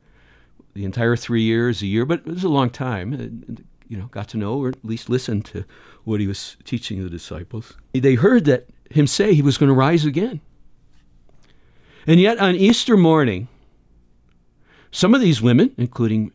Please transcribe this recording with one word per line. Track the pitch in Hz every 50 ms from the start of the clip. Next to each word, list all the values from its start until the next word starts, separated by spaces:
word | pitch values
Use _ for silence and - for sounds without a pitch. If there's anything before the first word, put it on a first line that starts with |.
| _ _ _ _ _ _ _ _ _ _ _ _ _ _ -
the | 98 98
entire | 95 92 120 117 117 120
three | 117 - - 120 113 110
years, | 110 113 117 120 123 117 - 101
a |
year, | 98 101 113 123
but | 143 170 170
it | -
was | 156 170 180 185
a | 180
long | 147 143 131 120
time, | - - 131 127 113 95 90 107 147
and, | 127 117 113 113 - -
and, | - 117 - - - _ _ _ -
you | 117
know, | 101 95
got | 123 - 104 107 -
to | -
know | 110 104 101 120 143
or | 139 127
at | 131 - -
least | 110 110 110 - -
listen | 120 127 - - 110 104 -
to | - - 95 92 - - - - - - _ -
what | 110 107 104
he | 104
was | 98 98 - - - - _ -
teaching | - 131 113 - - 107 95 92
the | 90
disciples. | 85 85 - - - 78 85 - - - - - - - - _ -
They | 131 123 139 131
heard | 113 139 208 254 240 165
that | 143 131 - - _ - _ _ -
him | - 156 147
say | 139 - - 202 214 185
he | 147 139
was | 143 127 -
gonna | 151 139 135
rise | 131 131 147 170 165 151
again. | 151 131 156 202 262 240 151 _ - _ _ - - - _ _ _ _ - _ _ _ _ _ - - - - _ _ _ _ _ _ _ _ _ _ - -
And | 151 165 175
yet | 185 214 233 220
on | 196 185 180
Easter | 180 190 214 233 - - - 226
morning, | 196 175 160 160 156 143 117 95 90 120 - _ _ _ _ _ _ _ _ _ _ _ _ _ _ _ _ _ _ _ _ _ _ _ _ _ _ _ _
some | - - 185 190 240
of | 269
these | 240 175 151 110 110
women, | 123 120 131 208 277 -
including | - 120 120 - - 117 110 110 110 107 - _